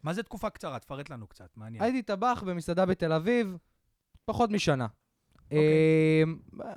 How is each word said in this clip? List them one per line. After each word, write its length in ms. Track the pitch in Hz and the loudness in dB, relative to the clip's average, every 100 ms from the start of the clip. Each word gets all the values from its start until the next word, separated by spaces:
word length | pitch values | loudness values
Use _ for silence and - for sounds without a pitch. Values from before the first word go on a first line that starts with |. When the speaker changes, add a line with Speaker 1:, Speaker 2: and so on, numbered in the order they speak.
Speaker 1:
מה 100 | 151 | -6
זה 100 | 185 | -6
תקופה 260 | - 202 214 | -6 -8 -8
קצרה? 300 | - 160 123 | -8 -10 -10
תפרט 300 | - 139 143 | -12 -14 -12
לנו 180 | 123 - | -14 -16
קצת, 220 | - 90 - | -20 -20 -18
מעניין. 280 | 110 113 | -14 -4
Speaker 2:
הייתי 180 | 220 254 | -2 -2
טבח 420 | 214 196 240 240 185 | -4 -2 -2 -2 -4
במסעדה 380 | 175 165 175 185 | -6 -2 0 0
בתל 260 | 185 165 | 0 0
אביב, 440 | 160 180 240 202 180 _ _ _ _ _ _ - | 0 2 0 0 -6 _ _ _ _ _ _ -6
פחות 240 | 220 233 | 0 0
משנה. 360 | 208 - 135 113 - _ _ _ _ | 0 0 0 -2 -10 _ _ _ _
Speaker 1:
אוקיי. 140 | - 151 151 156 160 160 156 156 | -4 2 4 6 6 6 6 4
Speaker 2:
אמ, 140 | 160 160 - - 262 | 2 -2 -14 -16 -14